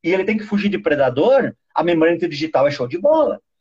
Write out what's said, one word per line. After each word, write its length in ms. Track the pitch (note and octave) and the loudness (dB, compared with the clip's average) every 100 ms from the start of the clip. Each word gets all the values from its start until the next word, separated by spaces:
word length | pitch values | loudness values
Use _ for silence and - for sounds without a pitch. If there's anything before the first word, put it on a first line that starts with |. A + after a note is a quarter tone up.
e 80 | D#3+ | -2
ele 120 | F#3+ | -2
tem 140 | F#3+ G#3+ | 0 -4
que 60 | |
fugir 260 | - G3+ G3+ | -4 -2 -2
de 80 | F#3+ | -2
predador, 760 | - C#3+ C3 B2 F#3 C4+ D3 - _ | -2 0 0 2 2 2 2 -6 _
a 100 | - | -4
membrana 320 | E3 E3 D#3+ E3+ | 0 2 2 2
interdigital 520 | E3+ C#3+ D#3+ C3+ C#3+ | -2 -4 -4 0 0
é 40 | |
show 160 | C#3 B2 | 0 -6
de 100 | F3 | -2
bola. 420 | C#4 D#4 D4 - _ _ | 2 2 2 -2 _ _